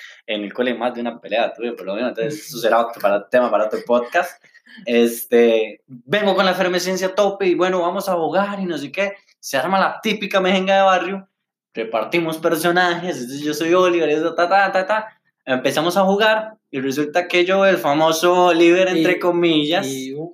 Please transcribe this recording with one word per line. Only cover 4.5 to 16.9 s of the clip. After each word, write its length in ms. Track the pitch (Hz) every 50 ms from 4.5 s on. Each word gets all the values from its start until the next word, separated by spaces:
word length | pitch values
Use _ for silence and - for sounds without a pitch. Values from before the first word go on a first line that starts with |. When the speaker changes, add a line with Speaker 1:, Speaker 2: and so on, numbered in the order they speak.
| _ _ _ - - - -
Speaker 1:
Este, 960 | - 120 117 117 117 117 - - - 123 117 117 117 113 110 107 107 104 - _ -
vengo 480 | 131 - - 131 165 208 208 196 185
con 100 | 196 196
la 60 | 190
efervescencia 560 | 175 185 190 180 180 175 175 185 190 180 190 185
a 80 | 190
tope 300 | - 208 196 196 - 196 185
y 80 | 170
bueno, 260 | 156 180 185 190 185
vamos 280 | 170 170 196 196 190 196
a 40 | 185
jugar 460 | 170 160 151 160 185 202 202 202 196
y 60 | 190
no 120 | 175 165 143
sé 140 | 139 143
qué, 220 | 139 185 196 196 - - _ _ _ _
se 180 | - - - 135
arma 220 | 143 175 190 190
la 200 | 180 151 - -
típica 380 | - 220 202 214 202 196 - 196
mejenga 360 | 185 180 196 190 185 190 196 196
de 40 |
barrio, 460 | 196 190 185 175 170 180 196 196 190 _ _ _ _ _ _ _ _ _ _
repartimos 640 | 113 113 110 - 110 110 - - 170 165 160 160 160
personajes, 800 | - 165 170 160 175 175 170 180 180 175 170 170 175 185 160 131
entonces 240 | 123 120 135 143
yo 120 | 147 151 147
soy 200 | 151 165 165 175
Oliver, 360 | 185 185 180 175 170 160 147
eso, 240 | 151 156 160 165 160
ta, 160 | 170 175 175
ta, 220 | 190 196 196 190
ta, 140 | 190 185 185 190
ta, 320 | 214 214 214 - - _ _ _ _ _ _
empezamos 520 | - 131 127 127 139 131 156 151 175 175 196
a 60 | 190
jugar 500 | 190 196 202 220 214 220 220 214 - - - _ _
y 80 | - 135
resulta 480 | 127 135